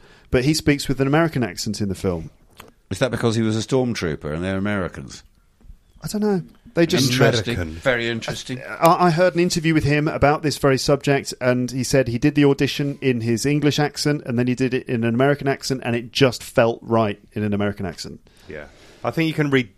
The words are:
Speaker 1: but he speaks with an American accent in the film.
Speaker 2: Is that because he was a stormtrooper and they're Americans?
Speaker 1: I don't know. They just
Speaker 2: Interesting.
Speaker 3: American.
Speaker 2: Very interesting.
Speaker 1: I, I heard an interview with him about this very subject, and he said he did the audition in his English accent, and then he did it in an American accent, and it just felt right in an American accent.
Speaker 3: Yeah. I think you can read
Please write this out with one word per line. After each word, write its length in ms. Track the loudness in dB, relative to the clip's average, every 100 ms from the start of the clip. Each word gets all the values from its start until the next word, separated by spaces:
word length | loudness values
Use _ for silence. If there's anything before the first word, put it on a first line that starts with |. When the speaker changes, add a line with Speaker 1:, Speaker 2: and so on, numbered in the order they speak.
| -20 -20 _
Speaker 1:
but 160 | 0 2
he 80 |
speaks 340 | 2 0 0 -2
with 140 | -2
an 60 | 2
American 360 | 2 2 0
accent 380 | -4 -4 -8 -4
in 80 | -4
the 60 | -2
film. 340 | -4 -4 -8 -18 _ -20 -20 _ _
Speaker 2:
Is 80 | -4
that 100 | -2
because 260 | 0 0 0
he 60 |
was 160 | 0 -2
a 100 | 0
stormtrooper 640 | 0 0 -2 -4 -4 -6
and 120 | -4
they're 140 | -4 -2
Americans? 680 | -2 -2 -4 -8 -16 -18 -20 _ _ _ -20 -20 _ _
Speaker 1:
I 40 | -8
don't 140 | -2
know. 200 | 0 0 -4 -16 -6
They 120 | 0 2
just 260 | 2 2
Speaker 2:
Interesting. 440 | 4 4 2 -2 -4
Speaker 3:
American. 180 | -6 -2
Speaker 2:
Very 280 | -2 0 -2
interesting. 520 | -4 -6 -10 -10 -10
Speaker 1:
I, 440 | -10 2 4 6 4
I 20 |
heard 220 | 4 2 2
an 60 |
interview 320 | 0 0 2
with 100 | 2
him 240 | 2 0 0
about 340 | 2 2 2
this 160 | -2 0
very 200 | 2 2
subject, 560 | 2 0 2 0 -2 -2
and 280 | 0 0 -2
he 140 | -4
said 240 | 2 2 2
he 100 | 2
did 160 | 2
the 120 | 4 4
audition 520 | 4 0 0 -4 -2
in 180 | 0 0
his 240 | 0 0 0
English 320 | 2 2 2
accent, 460 | -2 -2 -2 -2 -2
and 140 | 0
then 80 | 0
he 80 | 0
did 180 | 0
it 140 | -2 -2
in 160 | -2
an 100 | 0
American 340 | 2 2 2 -2
accent, 320 | -4 -4 -6
and 120 | -4 -6
it 160 | -6
just 280 | 0 2 0
felt 380 | -2 2 2 0
right 380 | 0 2 2 -2 _
in 100 | -6
an 100 | -2
American 320 | -2 -2 -4 -10
accent. 360 | -10 -14 -16 _ _ -16
Speaker 3:
Yeah. 200 | -16 -16 -20 -20 -8
I 80 | -6
think 160 | -2 -2
you 60 |
can 160 | 0 2
read 200 | 2 0